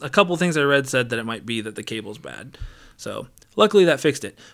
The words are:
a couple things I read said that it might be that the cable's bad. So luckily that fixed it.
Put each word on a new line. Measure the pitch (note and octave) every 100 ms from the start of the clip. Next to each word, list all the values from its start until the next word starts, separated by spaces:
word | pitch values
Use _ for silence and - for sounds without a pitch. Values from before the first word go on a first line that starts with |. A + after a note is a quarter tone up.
a | C#3+
couple | - F#3+ E3+
things | F3+ D#3
I |
read | C#3+ C#3 C3
said | C3 A#2+
that | A#2
it |
might | A2+ A2+ G2+
be | A2+
that | G#2+ G#2
the |
cable's | G#2 A2 G2+ G#2+
bad. | - B1 C3 - - - - -
So | - G#2 - _ _ -
luckily | G#3 G#3 F3
that | C#3
fixed | D#3 -
it. | G2+ - -